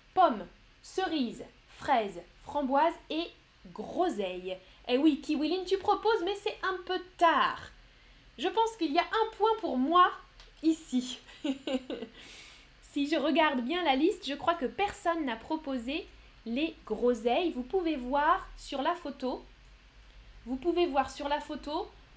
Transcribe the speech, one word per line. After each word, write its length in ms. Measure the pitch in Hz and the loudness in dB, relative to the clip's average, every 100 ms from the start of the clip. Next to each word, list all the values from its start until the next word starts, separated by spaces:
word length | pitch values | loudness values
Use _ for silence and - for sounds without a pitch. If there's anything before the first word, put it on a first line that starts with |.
| _ | _
Pommes, 320 | - 233 208 175 - - _ | 4 4 4 -6 -16 -20 _
cerises, 600 | - - 370 311 233 175 147 - _ | -8 -4 -2 0 -2 -6 -14 -20 _
fraises, 520 | - - 254 202 170 - - | -8 0 2 0 -6 -16 -20
framboises 500 | - 294 269 269 320 330 - | -8 -2 2 4 4 0 -6
et 220 | 311 339 - _ _ 190 | -6 -6 -10 _ _ -16
groseilles. 840 | 175 208 - - 208 185 180 185 185 - - - | -12 -6 0 0 0 -4 -6 -8 -10 -14 -14 -2
Eh 100 | 247 | 4
oui, 220 | 311 277 | 4 4
Kiwiline, 440 | - 285 302 370 359 | 0 0 0 -2 0
tu 120 | 392 | 0
proposes, 460 | - 403 415 427 | 2 2 2 2
mais 120 | 339 403 | 0 -4
c'est 220 | - - | -4 -4
un 140 | 370 370 - | -4 -4 -4
peu 140 | 370 - - | -6 -6 2
tard. 540 | 339 285 180 117 - - - - - - - - | 4 6 2 -2 -12 -18 -20 -20 -20 -20 -20 -6
Je 100 | 330 | -2
pense 300 | 359 440 - | 2 0 0
qu'il 160 | 320 | 0
y 60 | 302 | 2
a 40 | |
un 320 | 339 453 440 - | 2 0 -2 2
point 180 | 440 440 | 2 2
pour 180 | 330 254 | 0 0
moi 340 | 269 349 381 - - - - - | 4 6 6 4 -14 -20 -20 -2
ici. 580 | 320 320 - 254 - - - - | 0 0 0 -2 -2 -6 -16 -8
<laughs> 140 | 302 262 - 262 - 285 - - - - - - - - - | -4 -4 -4 -4 -4 -10 -12 -16 -20 -20 -20 -20 -20 -20 -8
Si 140 | 294 285 | -4 0
je 80 | 311 | 0
regarde 460 | 285 311 311 262 | 2 4 4 2
bien 220 | 240 349 | -2 0
la 120 | 330 262 | 2 4
liste, 320 | 330 415 - | 2 0 -4
je 60 | |
crois 220 | 277 - 339 | -4 -2 0
que 100 | 247 | -2
personne 600 | - 403 - 349 330 277 | -2 -2 0 0 0 -2
n'a 100 | 226 | -4
proposé 720 | - 320 285 262 226 320 - - - - 226 | -4 -6 -4 -6 -4 -6 -8 -18 -20 -14 -6
les 280 | 233 320 - - | -4 -4 -6 -8
groseilles. 640 | 208 240 233 233 262 349 | 0 0 2 2 0 0
Vous 100 | 247 | -4
pouvez 340 | 247 381 330 294 | -2 -2 0 -2
voir 520 | 247 277 302 381 - - | -2 0 2 2 -2 -14
sur 240 | - 285 | -8 -4
la 140 | 311 349 | -2 -2
photo, 500 | - - 254 - - - - - - - - - - - 226 | -6 -6 -6 -6 -10 -20 -20 -20 -20 -20 -20 -20 -20 -16 -8
vous 80 | 262 | -4
pouvez 320 | 349 339 339 | 0 2 2
voir 240 | 277 269 | 2 0
sur 160 | - 285 | -2 -2
la 120 | 294 | -2
photo 520 | 294 302 294 320 415 - - | -2 -8 -6 -6 -6 -12 -18